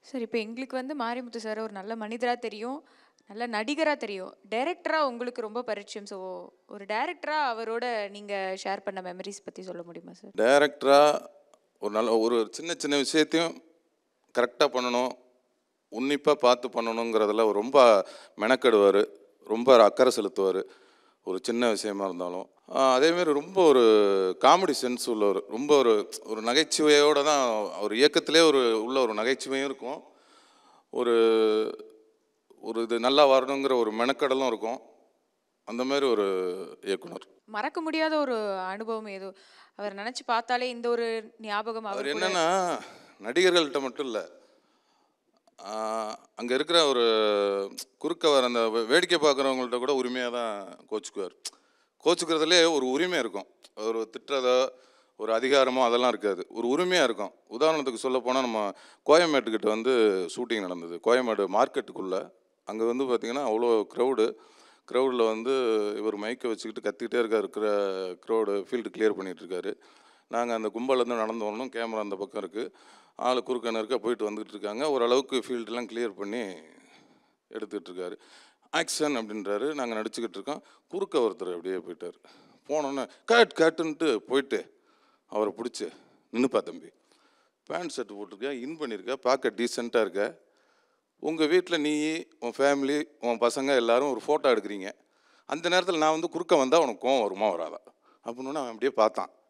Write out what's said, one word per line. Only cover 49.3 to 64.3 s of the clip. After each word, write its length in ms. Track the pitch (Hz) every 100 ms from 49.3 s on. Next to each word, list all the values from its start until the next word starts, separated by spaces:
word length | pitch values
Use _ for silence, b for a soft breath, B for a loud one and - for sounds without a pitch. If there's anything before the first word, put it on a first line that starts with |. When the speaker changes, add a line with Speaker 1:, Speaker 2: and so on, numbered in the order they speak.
| 135 135 131 123 123
Speaker 2:
கூட 220 | 131 139
உரிமையா 280 | 123 127 123
தான் 480 | 120 117 101 95 - -
கோச்சுக்குவார். 440 | 107 - - 92 _ - b b b b _
கோச்சுக்கிறதுலே 720 | 151 170 165 160 156 175 165
ஒரு 160 | 151 127
உரிமை 280 | 135 180 175
இருக்கும். 280 | 117 95 95 _ _
ஒரு 360 | - 110 113 110
திட்டுறதோ, 580 | - - 143 127 127 127 - b b b _
ஒரு 160 | 107
அதிகாரமோ 520 | 113 131 139 131 127
அதெல்லாம் 240 | 123 120 123
இருக்காது. 380 | - 104 90 -
ஒரு 200 | 110 120
உரிமையா 340 | 143 180 180
இருக்கும். 300 | 131 113 98 _ _
உதாரணத்துக்கு 440 | 110 151 160 135
சொல்ல 260 | 113 131 127
போனா, 200 | 120 131
நம்ம 320 | 127 110 104 - B B -
கோயம்பேட்டுக்கிட்ட 600 | 156 175 143 113 110 107
வந்து 260 | 107 117 127 110 95 87 -
ஷூட்டிங் 240 | 120 113
நடந்தது. 400 | 92 87 85 85
கோயம்பேடு 420 | 110 123 123 107 98
மார்க்கெட்டுக்குள்ள. 840 | 101 139 143 113 92 92 92 85 _ _ _
அங்க 200 | - 107
வந்து 200 | 113 120
பாத்தீங்கன்னா, 400 | 135 117 113 127
அவ்வளோ 400 | 139 110 120 113 98
கிரவுடு. 400 | - 123 123 113